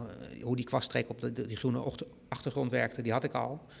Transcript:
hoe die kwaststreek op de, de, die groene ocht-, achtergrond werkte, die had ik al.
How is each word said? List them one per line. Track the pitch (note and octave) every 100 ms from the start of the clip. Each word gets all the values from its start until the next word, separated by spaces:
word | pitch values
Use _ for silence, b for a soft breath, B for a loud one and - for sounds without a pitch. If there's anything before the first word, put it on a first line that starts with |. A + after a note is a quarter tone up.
| A#2 F#2 B1 -
hoe | A#2 B2
die | A#2
kwaststreek | C3 - B2 A#2+
op | A2+
de, | B2
de, | A#2+ G#2+
die | G#2+
groene | C3 A#2+
ocht-, | C#3 - - - -
achtergrond | - C#3+ C#3+ B2+
werkte, | B2 A#2 -
die | A#2
had | A2+
ik | D3
al. | B2+ A#2 D3 - b